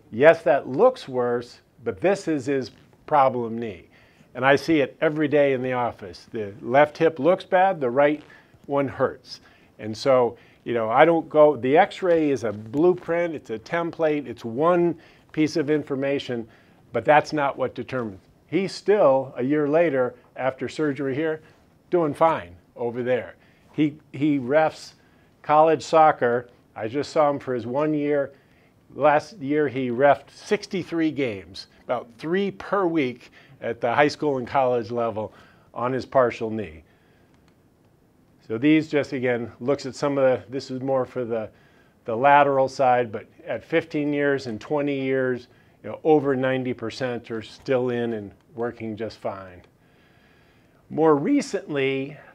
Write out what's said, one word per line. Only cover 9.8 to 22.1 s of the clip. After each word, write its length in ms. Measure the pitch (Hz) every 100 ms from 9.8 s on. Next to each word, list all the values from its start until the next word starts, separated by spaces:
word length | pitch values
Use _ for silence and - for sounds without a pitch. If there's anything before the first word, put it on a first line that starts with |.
| 107
so, 420 | 110 139 127 117 - _ _
you 80 | -
know, 160 | 117 110
I 160 | 127
don't 240 | 165 165 -
go, 260 | 151 151
the 220 | 127 127 156
x-ray 520 | 202 - 185 165 147
is 140 | 123
a 80 | 113
blueprint, 840 | 104 110 143 180 180 - 170 175
it's 160 | 143 -
a 80 | 113
template, 720 | - 170 170 - 156 147 120
it's 160 | 110
one 540 | 117 117 160 175 175 - - _ _
piece 240 | 156 151
of 140 | 170 143
information, 800 | 151 147 135 139 143 - 120 110 _ _ _ _
but 140 | 117
that's 260 | 143 147 147
not 260 | 151 139 131
what 160 | 123
determines. 460 | - 117 131 110 95 _ _ -
He's 260 | 165 185
still, 600 | - - 208 147 135 131 131
a 60 |
year 240 | 131 151 143
later, 480 | 160 170 135 123 - _
after 320 | - 127 131 123
surgery 480 | - 151 135 135
here, 260 | 131 160 156 - _ _ _ -
doing 240 | 175 156